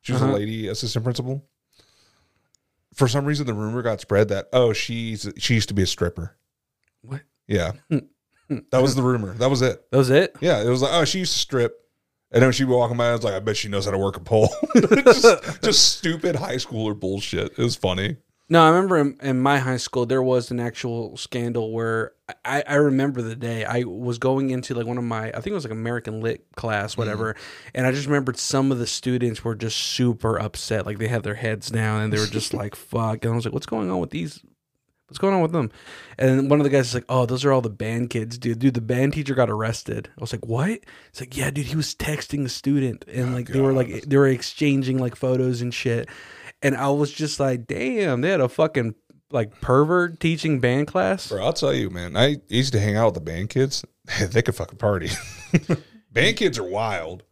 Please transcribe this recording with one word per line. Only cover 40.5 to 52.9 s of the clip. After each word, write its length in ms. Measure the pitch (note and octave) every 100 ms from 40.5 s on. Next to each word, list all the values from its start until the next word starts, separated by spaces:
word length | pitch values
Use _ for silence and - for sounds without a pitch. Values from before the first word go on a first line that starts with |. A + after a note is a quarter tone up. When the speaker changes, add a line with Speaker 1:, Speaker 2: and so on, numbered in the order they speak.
| A#2 E3+ A3 - - -
Speaker 2:
It's 140 | -
like, 160 | B2+ C3
"Yeah, 120 | C3+
dude, 180 | C#3 B2+
he 100 | D#3
was 180 | D3 -
texting 480 | - D3+ - C#3+
a 60 | C3
student, 560 | - C#3 C#3+ C3 - -
and, 220 | B2+ B2
Speaker 1:
Oh, 40 | B2
Speaker 2:
like, 100 | A#2+
they 140 | C3+
were, 100 | C3+
like, 160 | C3 B2
Speaker 1:
God. 120 | A2 D3
Speaker 2:
they 120 | C#3
were 100 | C#3
exchanging, 680 | B2+ - - D3 C3+ C3 C3
like, 180 | B2 G#2
photos 460 | C3 B2+ B2+ A#2+
and 120 | A#2+
shit." 360 | A#2 B2+ A#2 - - - - - -
And 140 | C#3 C3+
I 140 | C#3
was 200 | C#3+ D3
just 260 | - D3+ -
like, 280 | C#3 B2+ A#2
"Damn, 520 | - C4 A#3+ F#3 B2
they 120 | D3+
had 100 | F#3+
a 80 | B2+
fucking, 460 | - D#3 D3 A#2 - _ _ _
like, 300 | C3+ G#2 -
pervert 580 | - B2+ D3+ F3+ F3 E3
teaching 400 | E3 D#3+ E3 C#3
band 280 | A#2+ B2+ D3
class?" 420 | F#3 F#3+ F#3+ -
Speaker 1:
Bro, 120 | G2
I'll 120 | A2+
tell 200 | E3+ C#3+
you, 160 | C3+ G2+
man. 280 | F2 F2 E2
I 200 | C3+ D3 _
used 240 | A2+ C3
to 60 | A#2
hang 160 | G#2